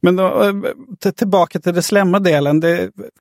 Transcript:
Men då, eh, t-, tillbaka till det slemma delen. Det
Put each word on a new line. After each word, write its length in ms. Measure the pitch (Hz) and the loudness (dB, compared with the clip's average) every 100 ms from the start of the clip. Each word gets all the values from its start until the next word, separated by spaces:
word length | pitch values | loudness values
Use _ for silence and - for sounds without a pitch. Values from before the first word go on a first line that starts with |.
Men 140 | 180 185 | 2 2
då, 280 | 185 - | 0 0
eh, 100 | 202 202 - - - 190 | 0 -2 -8 -10 -16 -6
t-, 120 | 202 | -6
tillbaka 480 | - 208 190 170 175 | -2 0 2 0 -2
till 140 | 180 | -4
det 80 | 175 | -4
slemma 380 | - 208 185 196 | 0 0 2 2
delen. 400 | 185 151 143 151 | 2 2 2 2
Det 320 | 165 170 185 - - _ | 2 -2 -4 -10 -20 _